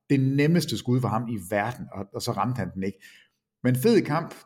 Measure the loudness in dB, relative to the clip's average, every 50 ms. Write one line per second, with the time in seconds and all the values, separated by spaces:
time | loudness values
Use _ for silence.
0 | _ 0 2 2 2 2 2 2 4 4 4 2 2 0 -4 -4 -2 0 0 2
1 | 2 0 -2 -2 -4 -4 -6 -8 -6 -2 -2 0 0 -2 -4 -8 -12 -12 -12 -12
2 | -12 -10 -10 -6 -6 -4 -2 -2 -2 -2 -2 -2 -4 -6 -6 -4 -4 -6 -6 -8
3 | -12 -20 -20 -20 _ _ _ _ _ _ _ _ 0 0 0 2 4 4 6 4
4 | 4 2 0 -4 -4 -6 -10 -16 -20